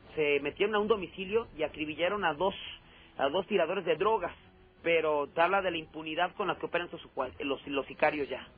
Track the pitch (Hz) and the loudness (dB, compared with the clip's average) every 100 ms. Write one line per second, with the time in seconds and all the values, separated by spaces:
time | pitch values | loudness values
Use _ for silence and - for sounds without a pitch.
0 | - - 147 143 143 - 202 214 208 214 | -10 0 2 2 0 0 2 2 2 0
1 | 175 - 190 220 226 - 151 151 151 147 | -2 -8 -2 -2 -2 -4 -4 -4 -8 -2
2 | 175 202 180 147 185 190 - - - - | -2 0 0 0 -2 -2 -12 -14 -20 -20
3 | - - 135 165 190 202 160 190 175 156 | -20 -2 0 0 0 0 2 0 0 2
4 | 202 220 170 - - - - - 165 165 | 2 2 -2 -8 -20 -20 -20 -6 2 4
5 | 156 151 143 - 170 196 190 170 156 156 | 4 2 0 2 4 4 2 -2 -6 -10
6 | 160 156 180 - 190 151 - 170 175 - | -6 -2 -2 0 -2 -2 0 -2 -2 -10
7 | 127 - 135 - 143 131 - 143 135 139 | -12 -6 -6 -4 -4 -4 -2 -4 -4 0
8 | 151 151 131 123 - | 0 2 -4 -6 -10